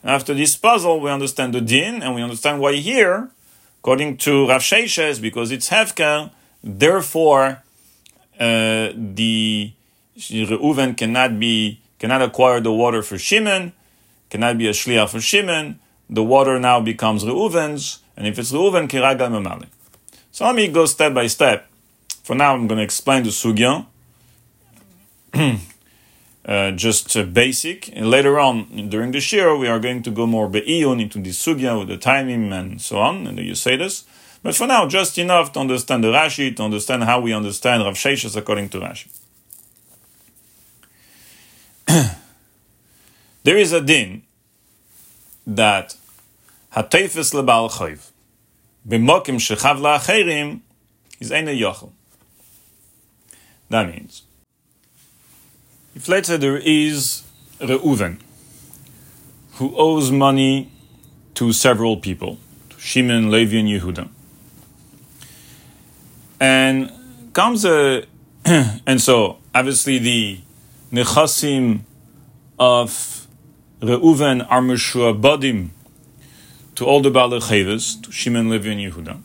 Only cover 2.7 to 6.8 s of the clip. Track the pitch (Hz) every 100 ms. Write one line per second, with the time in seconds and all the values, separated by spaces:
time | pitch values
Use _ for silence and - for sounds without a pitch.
2.7 | 143 160 262 196 190 254 _ _ _ _
3.7 | _ - 131 147 131 147 139 131 131 -
4.7 | 202 233 - 156 127 110 120 117 127 -
5.7 | 208 214 - 156 151 151 _ _ _ -
6.7 | 98